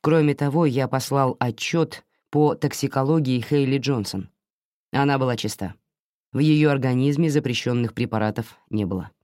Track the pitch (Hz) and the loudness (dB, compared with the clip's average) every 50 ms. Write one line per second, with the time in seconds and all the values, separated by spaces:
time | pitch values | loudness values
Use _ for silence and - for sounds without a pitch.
0 | - 151 160 165 151 147 139 - 143 143 135 165 170 147 123 135 131 117 131 131 | 2 4 4 4 4 2 2 0 -2 0 2 2 2 2 2 0 -2 0 -2 -4
1 | - - 135 139 135 127 127 _ 127 123 117 - - - - 170 160 160 - - | -2 0 2 2 2 2 0 _ -4 -4 -2 -4 -6 -2 0 0 0 0 -2 -18
2 | _ _ _ _ _ _ - 147 151 147 - - - 139 - - - 131 - 135 | _ _ _ _ _ _ 2 2 4 4 2 0 -2 -4 -2 -4 -6 -2 0 0
3 | 135 139 160 165 147 127 127 123 117 - 147 143 139 131 135 135 120 135 139 117 | 0 2 2 2 2 0 0 -2 0 0 0 2 2 2 0 0 0 0 -2 -2
4 | 98 - - 95 95 - _ _ _ _ _ _ _ _ _ _ _ _ - 135 | -2 -4 -6 -8 -10 -10 _ _ _ _ _ _ _ _ _ _ _ _ -2 0
5 | 139 143 139 135 131 127 120 110 - 110 - - 98 87 - _ _ _ _ _ | 0 0 0 0 0 -2 -2 -4 -6 -8 -6 -6 -8 -10 -10 _ _ _ _ _
6 | _ _ _ _ _ _ - 123 151 156 151 151 151 147 143 135 127 131 123 127 | _ _ _ _ _ _ -2 0 2 4 4 4 4 2 2 2 0 0 0 2
7 | 131 143 143 147 170 160 139 151 - 127 120 - - 123 123 120 120 110 - - | 0 0 2 0 0 2 0 0 -2 -2 -4 -4 -2 -2 -2 0 -2 -2 -2 -4
8 | 123 - - 110 107 107 104 - 113 - - _ _ _ - 107 104 87 95 92 | -4 -4 -2 -2 -2 -2 -2 -4 -8 -10 -14 _ _ _ -4 -4 -4 -2 -4 -6
9 | - - _ _ | -8 -10 _ _